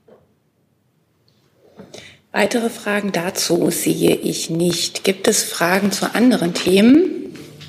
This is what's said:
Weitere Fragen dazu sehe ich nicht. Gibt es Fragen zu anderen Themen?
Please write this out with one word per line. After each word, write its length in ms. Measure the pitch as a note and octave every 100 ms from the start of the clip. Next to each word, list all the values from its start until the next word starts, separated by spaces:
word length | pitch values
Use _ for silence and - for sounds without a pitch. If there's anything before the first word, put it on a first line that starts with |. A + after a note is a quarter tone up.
| _ - _ _ _ _ _ _ _ _ _ _ _ _ _ _ _ - - - - - _
Weitere 380 | - G3+ A#3+ A3+
Fragen 420 | - G#3 G#3 G3+
dazu 600 | E3+ F3 F#3+ - E3+ -
sehe 440 | - D#3 E3 E3 -
ich 340 | F3 D#3+ -
nicht. 540 | E3 F3 E3 - -
Gibt 240 | F#3+ F#3+ A#3
es 160 | G#3+
Fragen 480 | - - E3+ F#3+ G3
zu 240 | - - -
anderen 380 | B3 G#3 E3+
Themen? 800 | F3 F#3 F#3+ A3+ D4+ F#4 - - - - -